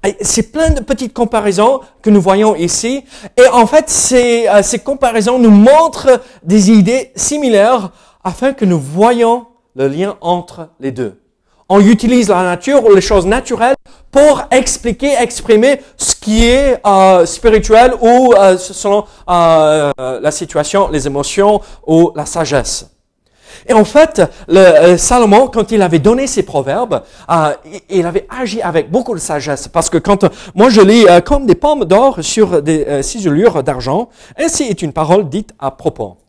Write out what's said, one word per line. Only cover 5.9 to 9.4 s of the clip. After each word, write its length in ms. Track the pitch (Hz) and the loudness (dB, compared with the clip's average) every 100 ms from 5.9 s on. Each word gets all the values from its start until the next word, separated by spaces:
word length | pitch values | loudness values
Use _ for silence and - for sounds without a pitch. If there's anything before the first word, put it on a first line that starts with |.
| - 269 247 - _ | -2 0 0 -2 _
des 260 | 160 214 190 | -2 0 4
idées 400 | 220 190 254 - - | 4 2 -2 -6 -8
similaires 760 | - 294 277 208 208 254 185 _ _ _ | -6 -4 0 2 2 0 -4 _ _ _
afin 300 | 185 170 262 | -14 -6 -6
que 120 | 269 202 | -2 -2
nous 140 | 170 | -2
voyions 680 | 135 160 220 240 226 240 | -4 0 0 2 0 -2